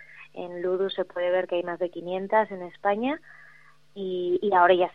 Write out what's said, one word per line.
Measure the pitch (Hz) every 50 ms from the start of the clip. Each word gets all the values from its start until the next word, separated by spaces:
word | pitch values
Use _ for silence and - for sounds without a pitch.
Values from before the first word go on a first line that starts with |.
| - - - - - - -
en | 185 180 175 175 175 175
Ludus | 180 185 180 196 196 190
se | - 180
puede | 180 - 180 175 180
ver | 180 185 185
que | 175 180
hay | 175 175
más | 180 175 165
de | 185 170
quinientas | - 170 170 175 180 190 190 196 214 220 214 208
en | 202 185 180
España, | 175 - - - 202 202 214 233 262 294 330 - - - - - - - - - - - _ _ _ _
y, | 202 196 185 185 180 180 175 180 185
y | - 208 196
ahora | 180 175 180 185
ya | 175 180 170 -